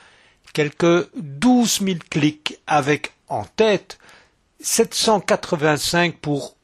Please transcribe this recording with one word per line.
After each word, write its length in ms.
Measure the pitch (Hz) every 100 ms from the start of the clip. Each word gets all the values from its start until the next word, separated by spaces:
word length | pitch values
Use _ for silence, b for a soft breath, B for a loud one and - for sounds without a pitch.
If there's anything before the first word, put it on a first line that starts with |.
| b b b b _
quelques 560 | - 151 - 170 170 - 254
douze 680 | 147 139 247 247 226 -
mille 220 | 190 170
clics 560 | - 156 151 151 - - -
avec 460 | 151 135 147 - _ _
en 160 | 123
tête 540 | 101 - 220 190 - - b b b b _ _
sept 340 | - - 226
cent 260 | - 226 208
quatre-vingt-cinq 960 | - 196 - 165 156 147 - 175 170 -
pour 380 | 147 143 - -